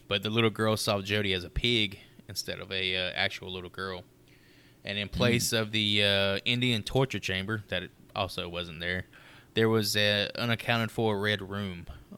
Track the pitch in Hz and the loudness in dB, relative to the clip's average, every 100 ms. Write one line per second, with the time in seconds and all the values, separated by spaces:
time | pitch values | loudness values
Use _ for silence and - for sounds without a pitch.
0 | - 101 107 113 113 104 110 110 - 101 | -4 -2 0 2 2 2 2 2 2 0
1 | 98 104 101 92 87 - 120 120 104 - | 0 0 0 -2 -2 -2 2 2 0 -4
2 | - - - 98 - 90 92 95 92 92 | -18 -20 -10 -8 -8 -10 -6 -4 -2 -2
3 | 90 - 98 - 95 92 87 - 95 90 | -2 -2 -4 -4 -8 -10 -10 -8 -6 -8
4 | - _ - - - - - - - 101 | -12 _ -20 -20 -20 -20 -20 -14 -8 -6
5 | 101 - 123 120 107 113 107 110 104 104 | -4 2 4 4 2 0 2 2 4 4
6 | 101 98 98 98 - 120 123 117 - 131 | 4 4 2 0 0 0 2 0 0 2
7 | 135 101 - 95 95 110 - 90 87 - | 2 0 -2 -4 -2 -4 -4 -6 -6 -14
8 | - - 92 - 87 85 87 80 87 92 | -10 -4 -4 -4 -6 -6 -8 -6 -4 -4
9 | - - - - - - 110 113 101 107 | -6 -18 -20 -20 -4 2 4 4 2 2
10 | 104 104 101 - 120 113 - 117 110 - | 4 4 0 -2 -2 0 0 0 0 0
11 | 110 101 104 104 95 98 101 85 - - | 0 2 0 -2 -4 -6 -6 -8 -12 -16
12 | - | -18